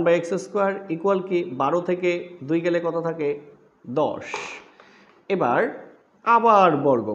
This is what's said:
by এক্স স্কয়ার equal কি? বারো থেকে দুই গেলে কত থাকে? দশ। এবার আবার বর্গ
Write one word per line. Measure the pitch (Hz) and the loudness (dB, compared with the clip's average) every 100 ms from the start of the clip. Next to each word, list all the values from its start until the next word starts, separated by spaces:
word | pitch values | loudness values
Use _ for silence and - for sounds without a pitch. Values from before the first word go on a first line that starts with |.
by | 170 170 | 4 2
এক্স | 170 190 | 0 -6
স্কয়ার | 185 208 196 196 - | -4 -2 -2 -2 -6
equal | 165 196 190 185 | -4 0 0 0
কি? | 180 170 127 | -2 -2 -2
বারো | 139 170 175 | 0 0 0
থেকে | 180 180 175 - - 131 | -2 0 -2 -6 -14 -4
দুই | 165 | -2
গেলে | 170 170 165 | 0 0 -2
কত | 165 165 | -2 -4
থাকে? | 165 147 143 - - _ _ - 131 | -2 -4 -4 -10 -20 _ _ -6 -2
দশ। | 135 - - - - - - - - _ _ _ - | -2 -2 -8 -10 -12 -14 -20 -20 -20 _ _ _ -6
এবার | 190 135 135 240 - - - _ _ - 233 | -2 2 2 0 -4 -16 -20 _ _ 2 4
আবার | 233 208 185 147 143 | 6 6 6 4 2
বর্গ | 123 107 | 2 0